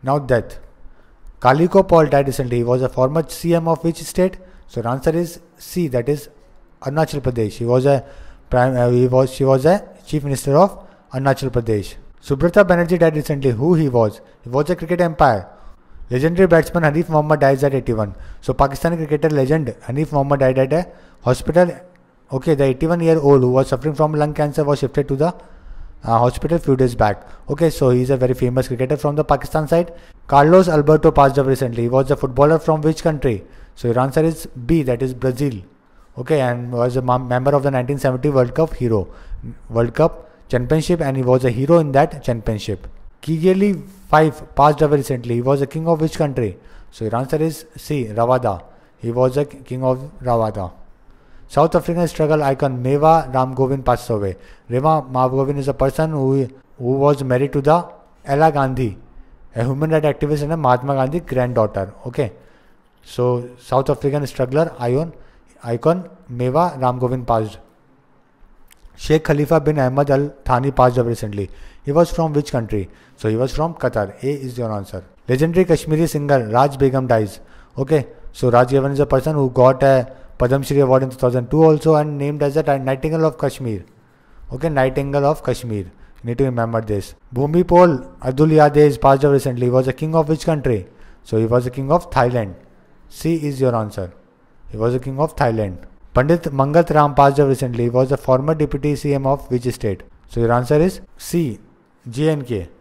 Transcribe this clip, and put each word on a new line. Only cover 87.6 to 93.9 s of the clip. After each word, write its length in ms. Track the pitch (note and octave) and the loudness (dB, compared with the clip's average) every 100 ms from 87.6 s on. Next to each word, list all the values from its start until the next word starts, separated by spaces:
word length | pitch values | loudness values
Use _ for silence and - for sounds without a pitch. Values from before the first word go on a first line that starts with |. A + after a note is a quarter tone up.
| F3+ F3 F3+ C3 - - | 4 6 6 4 -6 -8
Adulyadej 800 | - C3 D#3 D#3 D3 C#3+ D3+ B2 | -6 2 4 6 6 6 4 6
passed 240 | C#3 C#3 | 4 4
away 100 | C#3+ | 4
recently. 320 | C#3 C3 B2 B2 | 2 0 -2 2
He 40 | |
was 180 | B2+ C3 | 2 0
a 40 | |
king 220 | C#3+ D#3 | -4 -2
of 140 | D#3+ D3+ | 0 0
which 160 | D#3+ | -2
country? 420 | - D#3 C3 A2 F2+ _ - - | -2 -2 -2 -2 -4 _ -20 -20
So 160 | - A2+ | -4 -2
he 80 | A2+ | 2
was 200 | A#2+ B2 | 0 0
a 40 | |
king 220 | B2 C3+ | -6 -2
of 180 | E3+ F3 | -2 0
Thailand. 440 | - B2 B2 G2+ F2 - _ _ _ - | 0 0 0 -4 -10 -20 _ _ _ -20
C 200 | - D#3+ E3 D3 | -8 -4 -4 -4
is 140 | C3+ | -2
your 140 | C3 A#2 | 0 0
answer. 340 | G#2+ | -4